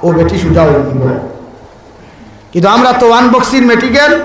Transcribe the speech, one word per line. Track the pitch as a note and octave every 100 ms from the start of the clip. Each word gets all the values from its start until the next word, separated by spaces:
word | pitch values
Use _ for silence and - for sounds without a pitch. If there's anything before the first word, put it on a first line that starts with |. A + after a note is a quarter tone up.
ও | F3
বেটি | E3 E3 F#3
সুজা | D#3+ E3
হয়ে | D3+
দিব। | C#3+ C#3 B2+ B2+ B2 - - - - - - - - - - - - -
কিন্তু | F3 F#3+
আমরা | A#3 B3+
তো | B3 A#3
ওয়ান | A#3 B3
বক্সিং | B3 B3 C4
মেডিকেল | A#3+ A3+ B3+ C#4 D4 E4